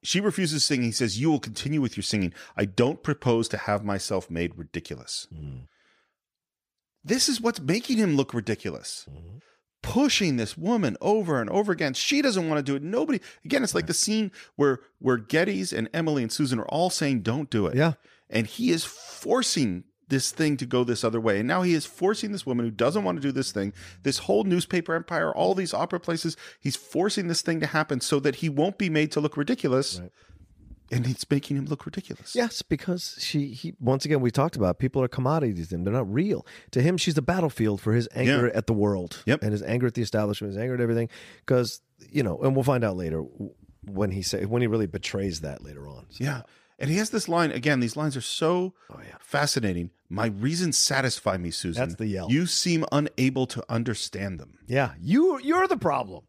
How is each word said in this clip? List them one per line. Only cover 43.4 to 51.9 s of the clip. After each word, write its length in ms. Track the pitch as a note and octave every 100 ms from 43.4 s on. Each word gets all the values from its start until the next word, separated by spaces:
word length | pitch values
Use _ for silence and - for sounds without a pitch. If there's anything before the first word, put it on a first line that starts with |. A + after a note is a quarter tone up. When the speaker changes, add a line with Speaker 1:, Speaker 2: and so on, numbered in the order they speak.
| F#2+ - - -
Speaker 2:
when 260 | - F#2+ G2+
he 100 | F#2+
say, 240 | F#2 G2 G2
when 160 | A#2+
he 60 | A#2+
really 180 | A2 G2+
betrays 560 | F#2 - G2 G2 D#2+
that 200 | D#2 C#2
later 240 | C#2+ C#2+ C#2+
on. 200 | C2 -
So. 160 | -
Speaker 1:
Yeah. 180 | C3 C3+ - _ _ _
And 80 | C#3
he 80 | E3+
has 120 | G#3+
this 180 | A3+ F3+
line, 220 | E3+ D#3+
again, 300 | - C3 C#3
these 160 | A#2+ B2+
lines 200 | D#3 C3+
are 40 |
so 500 | - - D#3+ F3+ F#3 - _
Speaker 2:
Oh, 120 | -
yeah. 120 | - -
Speaker 1:
fascinating. 680 | - C#3 D3 - A2 F2 F2 _ _
"My 180 | F2+ A2+
reasons 520 | G2 A#2+ E3+ F3+ C3+
satisfy 580 | - C3+ C3 - - F#2
me, 140 | F2
Susan. 320 | - F2+ E2
Speaker 2:
That's 80 | B2